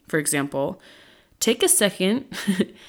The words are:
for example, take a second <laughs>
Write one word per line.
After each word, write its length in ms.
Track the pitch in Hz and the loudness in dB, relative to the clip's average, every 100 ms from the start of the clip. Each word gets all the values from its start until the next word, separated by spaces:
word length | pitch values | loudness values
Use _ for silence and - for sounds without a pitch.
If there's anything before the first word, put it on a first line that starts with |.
| - | -4
for 100 | 160 | -2
example, 640 | 143 143 139 139 143 - - - - _ _ - | 0 -2 -2 -2 -4 -6 -16 -20 -20 _ _ -4
take 240 | - 247 | 0 2
a 60 | 359 | 2
second 560 | - 202 - 185 247 - - - | 4 2 0 0 -2 -4 -8 -2
<laughs> 280 | 185 - - | 0 -2 -6